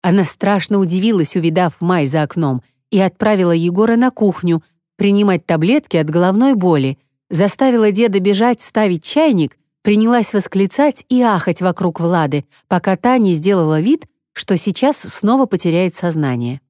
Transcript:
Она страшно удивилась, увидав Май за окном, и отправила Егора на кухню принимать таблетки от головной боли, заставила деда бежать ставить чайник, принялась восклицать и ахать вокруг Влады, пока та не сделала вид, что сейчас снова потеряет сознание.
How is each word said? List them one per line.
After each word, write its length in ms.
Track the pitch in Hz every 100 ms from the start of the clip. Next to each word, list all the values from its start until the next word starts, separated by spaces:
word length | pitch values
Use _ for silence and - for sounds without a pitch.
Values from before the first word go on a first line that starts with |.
Она 220 | - 196
страшно 540 | 170 - 196 202 - 202
удивилась, 560 | 185 185 220 202 151
увидав 460 | 185 165 160 175 -
Май 260 | 175 180 139
за 160 | 156
окном, 400 | 147 - 147 123 _ _ _
и 100 | 196
отправила 520 | 190 _ 214 202 175
Егора 440 | 170 175 175 226 233
на 140 | 254
кухню 520 | 254 208 - 175 165 _ _ _ -
принимать 500 | 202 202 208 175 -
таблетки 500 | 165 165 285 - 170
от 140 | 151
головной 440 | 160 180 202 269
боли, 440 | 233 180 151 135 135 _ _ _
заставила 600 | 165 196 - 269 240 214
деда 300 | 196 233 196
бежать 400 | 190 202 240 240
ставить 420 | - 220 208 170
чайник, 540 | - 294 320 196 147 _ _ _
принялась 500 | - 208 220 240 208
восклицать 680 | 208 - 190 196 - 294 - _
и 140 | 254
ахать 400 | 240 185 180 170
вокруг 360 | 180 175 185 160
Влады, 460 | 170 175 147 143 - _ _
пока 280 | 180 196 185
та 220 | 240 254
не 140 | 202
сделала 480 | 165 175 190 156 156
вид, 260 | 190 330 - _ _
что 240 | - - 190
сейчас 420 | 208 - 269 294
снова 480 | - - 202 262 262
потеряет 500 | 190 180 165 185 -
сознание. 640 | 175 160 143 123 120 135